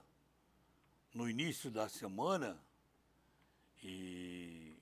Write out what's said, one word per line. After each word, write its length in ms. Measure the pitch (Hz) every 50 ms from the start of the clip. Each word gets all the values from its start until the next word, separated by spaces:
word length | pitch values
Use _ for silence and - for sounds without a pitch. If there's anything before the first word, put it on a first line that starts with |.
| - - - _ _ _ _ _ _ _ _ - - - - - - _ - - _ _
no 160 | - 117 120 120
início 420 | 110 123 160 170 131 - - 135
da 180 | 107 110 107 101
semana, 720 | - - 110 98 95 101 131 175 190 175 135 107 85 71 - - - - - _ _ _ _ _ - - - - - - - - _ _ _ _ _ -
e 920 | - 95 92 95 92 92 90 90 90 90 87 90 87 87 85 82 80 78 80 -